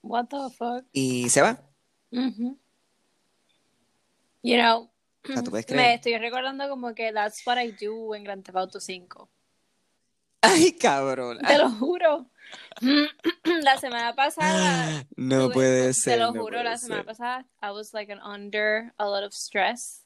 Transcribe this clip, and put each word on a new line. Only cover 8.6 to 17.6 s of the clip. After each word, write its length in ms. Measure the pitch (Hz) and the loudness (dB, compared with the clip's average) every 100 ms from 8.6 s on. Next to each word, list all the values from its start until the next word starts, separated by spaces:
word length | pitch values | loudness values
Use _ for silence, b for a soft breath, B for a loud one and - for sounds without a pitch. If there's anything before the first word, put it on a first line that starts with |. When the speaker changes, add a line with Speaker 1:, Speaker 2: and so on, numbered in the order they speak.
| 190 196 | -6 -8
Speaker 1:
cinco. 500 | - 185 180 - - _ _ _ _ _ _ _ _ _ _ _ | -12 -12 -14 -20 -20 _ _ _ _ _ _ _ _ _ _ _
Speaker 2:
Ay, 320 | 226 359 339 | 6 8 6
cabrón. 680 | 320 220 139 135 131 123 120 | 6 2 2 0 -2 -4 -2
Speaker 1:
Te 180 | - - | 4 4
lo 140 | - | 4
juro. 580 | 214 269 359 339 302 254 _ B B B - | 0 -4 2 2 0 -6 _ B B B -4
<clears throat> 840 | 247 294 294 - - - 320 339 | 2 2 2 -4 -6 -4 -2 2
La 160 | 285 269 | 4 2
semana 340 | 269 240 233 233 | 0 -4 -4 0
pasada 880 | 277 311 302 - - 170 160 151 135 - | -2 2 0 2 2 0 -2 -6 -10 -8
Speaker 2:
No 300 | 131 135 131 | 2 4 4
Speaker 1:
tuve, 80 | 127 | 4
Speaker 2:
puede 320 | 131 127 127 | 4 4 2
Speaker 1:
te 60 | 127 | 0
Speaker 2:
ser, 240 | - 233 | 0 2
Speaker 1:
lo 60 | 233 | 0
Speaker 2:
no 80 | 233 | -2
Speaker 1:
juro, 160 | 220 233 | -6 -4
Speaker 2:
puede 60 | |
Speaker 1:
la 140 | 240 233 | -4 -6
semana 240 | 240 214 | -8 -10
Speaker 2:
ser. 40 | 208 | -10
Speaker 1:
pasada 400 | 220 240 254 262 _ | -10 -8 -8 -12 _